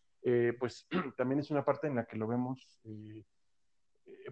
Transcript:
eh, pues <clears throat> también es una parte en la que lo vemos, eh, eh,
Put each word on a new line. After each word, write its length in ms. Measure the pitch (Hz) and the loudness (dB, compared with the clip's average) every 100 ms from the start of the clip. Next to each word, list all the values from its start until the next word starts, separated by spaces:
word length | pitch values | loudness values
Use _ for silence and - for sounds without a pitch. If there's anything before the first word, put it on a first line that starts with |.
| _ _ | _ _
eh, 320 | 127 120 120 120 | 2 4 4 2
pues 280 | 123 - - | -2 -4 -4
<clears throat> 260 | 180 143 - | -2 -2 0
también 220 | 127 139 | 0 2
es 100 | 139 | 0
una 140 | 147 | 0
parte 240 | 139 139 151 | 2 2 0
en 80 | 123 | -2
la 80 | 113 | -2
que 100 | 110 | -4
lo 120 | 110 | -2
vemos, 500 | 120 127 127 - _ | 0 -2 -4 -10 _
eh, 400 | 113 107 107 107 - _ _ _ _ _ _ _ - | -16 -14 -14 -16 -18 _ _ _ _ _ _ _ -20
eh, 240 | - - | -16 -10